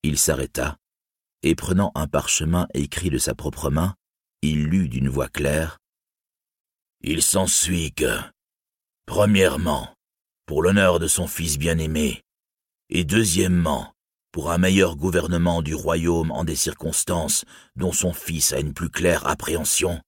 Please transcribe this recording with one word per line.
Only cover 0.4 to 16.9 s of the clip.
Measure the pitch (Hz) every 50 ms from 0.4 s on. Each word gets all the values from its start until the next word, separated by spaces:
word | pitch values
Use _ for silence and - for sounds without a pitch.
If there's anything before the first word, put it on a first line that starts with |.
| 65 62 _ - 65 71 71 _ _ _ _ _ _ _ _ _ _ _ _ _ -
et | 73 80
prenant | - - - 92 92 101 - -
un | 69 78
parchemin | 73 - 76 69 - - - 76 78 85 90 85 - -
écrit | 69 73 71 - - 87 90
de | 69 64
sa | - - 64
propre | - 71 78 69 - - 71
main, | 69 78 82 95 98 _ _ _ _ _ _ _ _ _ -
il | 76 78 76 76
lut | 76 85 95 92 69
d'une | 58 64 67 67
voix | 65 67 65 62
claire : | _ - - 69 73 78 80 80 - _ _ _ _ _ _ _ _ _ _ _ _ _ _ _ _ _ _ _ _ _ _ _ _ _ -
Il | - 78 80 -
s'ensuit | - - 95 95 90 - - - 87 90 87 82 71 -
que, | - 76 64 58 - - - _ _ _ _ _ _ _ _ _ _ _ _ _ _ _
premièrement, | - - 95 104 104 104 98 95 90 - 76 82 82 73 67 - - - _ _ _ _ _ _ _ _ _ _
pour | - 76 73 82
l'honneur | 90 98 101 98 92 87 85
de | 82 80
son | - - 90
fils | 76 - - 82 82 73 69
bien-aimé, | 73 82 82 80 78 78 78 78 76 69 - - _ _ _ _ _ _ _ _ _ _ _ _ _ _
et | - 87 90
deuxièmement, | 73 95 113 113 98 80 92 95 90 90 87 85 78 71 62 57 - _ _ _ _ _ _ _ _ -
pour | 85 71 78
un | 85 87
meilleur | 90 92 95 98 95 87 80
gouvernement | 71 76 92 82 85 78 80 87 85 85 87 85 85
du | 80 73 80
royaume | 76 71 78 82 85 82 85 85 85 80 80
en | 62 62 85
des | 80 78
circonstances | - - 80 - - 73 78